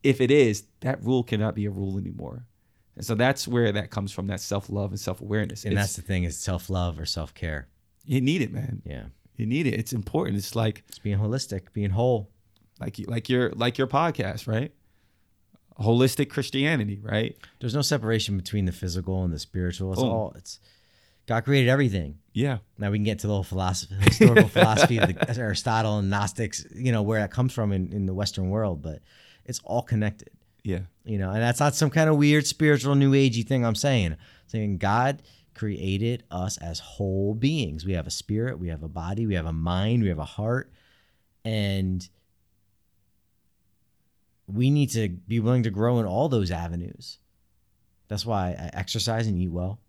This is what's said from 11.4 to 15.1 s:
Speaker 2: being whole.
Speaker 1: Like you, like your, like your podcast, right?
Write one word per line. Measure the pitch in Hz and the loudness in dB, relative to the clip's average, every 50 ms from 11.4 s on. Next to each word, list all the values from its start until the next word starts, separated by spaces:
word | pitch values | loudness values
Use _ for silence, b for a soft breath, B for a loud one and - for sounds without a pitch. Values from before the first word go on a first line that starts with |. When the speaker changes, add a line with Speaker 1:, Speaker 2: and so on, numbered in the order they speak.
| - - 101 92 - - _ | -4 -6 -8 -10 -10 -8 _
Speaker 2:
being | 107 104 101 | -4 -2 0
whole. | 92 107 120 127 123 110 101 - _ _ _ _ _ _ _ _ _ _ | 0 2 2 2 2 0 -2 -8 _ _ _ _ _ _ _ _ _ _
Speaker 1:
Like | 127 - - | -10 -10 -8
you, | - - | -10 -8
like | - 113 117 113 - | -6 -6 -6 -2 0
your, | 127 123 123 - | 0 2 2 0
like | - 104 117 123 120 | 0 -2 -2 -2 0
your | - 135 | 0 -2
podcast, | 131 - 139 165 170 156 - 110 95 - 110 - | 0 2 0 0 0 -2 -2 -4 -4 -6 -6 -4
right? | - 110 110 135 - - _ _ _ _ _ _ _ | -2 -2 -2 -2 -4 -10 _ _ _ _ _ _ _